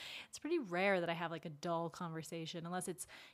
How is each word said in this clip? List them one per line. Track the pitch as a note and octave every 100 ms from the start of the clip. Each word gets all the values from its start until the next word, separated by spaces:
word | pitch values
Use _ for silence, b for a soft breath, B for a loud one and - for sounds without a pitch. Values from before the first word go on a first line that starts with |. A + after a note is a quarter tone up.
| B B B
It's | -
pretty | D4+ E4+
rare | G#3 F3 G3+ F#3+
that | E3+
I |
have, | E3 E3+
like, | E3 E3+
a |
dull | D3 F3 E3 E3
conversation, | - F3 D#3+ D#3 E3+ D#3+ E3+ E3
unless | F3+ F#3+
it's, | E3+ - B B